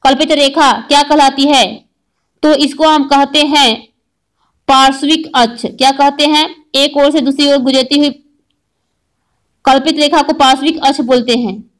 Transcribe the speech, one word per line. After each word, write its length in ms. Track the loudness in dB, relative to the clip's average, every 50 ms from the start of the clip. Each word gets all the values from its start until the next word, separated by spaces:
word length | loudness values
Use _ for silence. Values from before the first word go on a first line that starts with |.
| _
कल्पित 280 | 0 0 0 0 -2
रेखा 400 | 0 0 0 -2 0 2 2 2
क्या 320 | 0 0 -2 0 0 0 2
कहलाती 400 | 2 2 2 2 2 2 0 0
है? 420 | 0 2 2 0 0 -4 -12 _ _ _ _ _ _ _ _ _ _ _ _ 0
तो 100 | 0 2
इसको 340 | 2 0 -2 -2 0 0 2
हम 160 | 2 0 0
कहते 400 | 0 0 0 0 0 0 -2 -2
हैं 440 | 0 2 2 2 2 0 -4 -8 _ _ _ _ _ _ _ _ _ _ _ _ _ _ _ _ 0
पार्श्विक 640 | 2 4 4 2 0 0 -2 -2 -2 -2 -4 -4 -2
अक्ष। 300 | -2 -2 -2 -2 -8 -12
क्या 260 | -12 -6 -2 -2 -2
कहते 340 | 0 2 0 0 0 0 -2
हैं? 400 | 0 0 0 -2 -4 -6 _ _ _ _
एक 220 | -2 -2 -2 0 0
ओर 140 | 0 2
से 100 | 2 0
दूसरी 300 | -2 -2 -2 0 0 0
ओर 60 | 0 0
गुजरती 400 | 0 0 -2 -2 -2 0 0 0
हुई 120 | 0 0 -2 -8 _ _ _ _ _ _ _ _ _ _ _ _ _ _ _ _ _ _ _ _ _ _ _ _ _ _ _ _ _
कल्पित 320 | 2 2 2 2 -2 -2 -2
रेखा 240 | -2 0 0 0
को 120 | 0 0 0
पार्श्विक 460 | 0 2 2 2 0 0 -4 -4 0 -2
अक्ष 180 | -2 0 0
बोलते 340 | -2 0 0 -2 0 0 -2
हैं। 340 | -2 -2 -6 -8 -10 -16 _ _ _